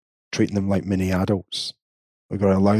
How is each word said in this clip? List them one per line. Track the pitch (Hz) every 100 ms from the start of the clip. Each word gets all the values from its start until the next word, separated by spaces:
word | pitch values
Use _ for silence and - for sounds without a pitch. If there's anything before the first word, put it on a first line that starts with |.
| _ _ _
treating | - 110 101
them | 98
like | 95 92
mini | 95 92
adults. | 92 95 101 - - - - _ _ _ _ _
We've | 98
got | 98
to | 95
allow | 98 107